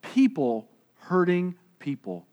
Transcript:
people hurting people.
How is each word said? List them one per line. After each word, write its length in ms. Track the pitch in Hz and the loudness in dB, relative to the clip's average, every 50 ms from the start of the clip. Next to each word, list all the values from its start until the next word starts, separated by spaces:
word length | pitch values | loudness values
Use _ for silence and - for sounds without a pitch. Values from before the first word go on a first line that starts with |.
| - | -16
people 640 | - - 254 269 247 - - 139 123 117 110 110 _ _ _ _ _ _ _ - | -4 2 2 2 2 2 0 -2 0 -2 -2 -6 _ _ _ _ _ _ _ -8
hurting 540 | - 175 185 180 175 180 180 180 180 175 _ _ _ _ _ | 0 2 2 2 4 2 0 0 -4 -6 _ _ _ _ _
people. 480 | - 143 139 - _ 101 90 87 85 _ | -8 -8 -8 -8 _ -10 -10 -10 -12 _